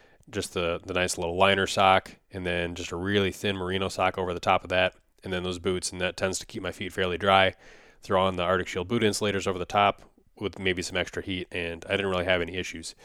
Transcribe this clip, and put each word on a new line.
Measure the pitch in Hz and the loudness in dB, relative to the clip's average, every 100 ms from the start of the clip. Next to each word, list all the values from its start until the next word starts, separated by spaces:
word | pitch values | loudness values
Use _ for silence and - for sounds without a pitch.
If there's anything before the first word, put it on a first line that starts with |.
| _ _ - | _ _ -10
just | 98 - | -6 -4
the, | 98 85 85 | -2 -2 -2
the | 78 | -4
nice | 90 90 - | -2 -2 -2
little | 85 87 | -4 4
liner | 95 98 95 | 4 6 2
sock, | - 95 95 - - _ | 4 6 6 4 -20 _
and | 95 | -8
then | 90 87 85 | -4 -2 -2
just | 87 87 | -6 -8
a | 87 | -6
really | 92 101 95 | 0 2 0
thin | - 107 98 | -2 -4 -2
merino | 92 95 95 | -4 -2 -4
sock | - 92 92 | 0 -2 0
over | 90 | -4
the | 87 | -2
top | - 92 | 0 0
of | 85 | 2
that, | 90 92 - _ _ | 2 2 0 _ _
and | 95 | -6
then | 92 | -4
those | 90 90 | -4 -4
boots, | 92 90 - | -2 -2 -4
and | 92 | -4
that | 90 - | -4 -2
tends | 95 90 | -4 -4
to | - | -8
keep | - | -8
my | 92 | -8
feet | - 95 | -8 -8
fairly | 98 92 85 | -2 -2 0
dry. | 98 95 95 - - - - _ | 6 6 6 2 -20 -20 -20 _
Throw | - 95 | 0 2
on | 95 90 | 2 2
the | |
Arctic | 87 92 87 | 2 2 0
Shield | 92 90 | -4 -2
boot | 117 | 0
insulators | 110 101 107 98 90 | 2 0 -2 -2 -2
over | 92 | -4
the | |
top | 87 101 101 - - _ _ - | -2 4 4 2 -8 _ _ -8
with | 101 - | -8 -2
maybe | 95 90 | -2 -2
some | 85 92 | -2 -2
extra | 87 - | -4 -6
heat, | 90 90 90 | -6 -6 -6
and | 90 85 85 - | -6 -6 -8 -4
I | |
didn't | 101 98 | -2 0
really | 90 | 0
have | 87 90 | 2 0
any | 85 92 | 0 -6
issues. | 87 80 82 - | -8 -10 -14 -16